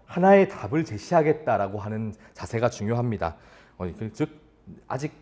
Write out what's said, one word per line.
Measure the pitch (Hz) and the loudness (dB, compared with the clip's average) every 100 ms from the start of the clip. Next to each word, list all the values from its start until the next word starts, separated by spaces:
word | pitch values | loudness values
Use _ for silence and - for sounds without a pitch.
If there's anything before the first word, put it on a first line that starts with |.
| - | -8
하나의 | 175 190 196 190 | 2 6 8 6
답을 | - 98 156 | 0 -4 -2
제시하겠다라고 | 160 104 - 170 151 151 - 104 98 104 | -2 -8 2 4 4 2 0 0 0 -4
하는 | 104 110 110 - - | -6 -6 -6 -10 -20
자세가 | - 95 113 117 | -16 -6 0 0
중요합니다. | - 104 120 120 104 82 - - - - - | 0 -2 0 -2 -2 -4 -6 -18 -20 -20 -8
어, | 92 98 | -8 -6
그, | 110 | -10
즉 | - 151 - _ _ - - - | -4 -6 -6 _ _ -20 -20 -10
아직 | 127 147 - | -8 -8 -10